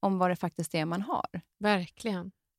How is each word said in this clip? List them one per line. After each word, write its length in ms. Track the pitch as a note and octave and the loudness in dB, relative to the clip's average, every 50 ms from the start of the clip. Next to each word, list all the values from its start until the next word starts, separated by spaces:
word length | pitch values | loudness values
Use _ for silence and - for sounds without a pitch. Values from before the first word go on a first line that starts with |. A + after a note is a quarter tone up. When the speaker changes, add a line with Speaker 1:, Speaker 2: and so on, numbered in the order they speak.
| - | 0
Speaker 1:
om 160 | G3 F#3+ F#3 | 2 2 4
vad 120 | F#3 F3+ | 4 4
det 60 | F3+ | 2
faktiskt 380 | - - E3+ - - E3 - - | 2 -2 -4 -4 -4 -6 -2 -2
är 100 | E3 D#3 | -2 0
man 180 | E3 E3+ F#3+ G3+ | 0 -2 -2 -2
har. 380 | C4+ E4+ - - - - F3 - _ _ - | -2 -2 -2 -2 -4 -8 -10 -12 _ _ -2
Speaker 2:
Verkligen. 680 | G#3 G#3 G#3 F#3+ F3 - - - - A#3 G3+ F3+ F3 F#3+ - _ _ _ _ | 2 2 2 2 0 -4 -10 -8 -4 -4 -4 -4 -6 -8 -14 _ _ _ _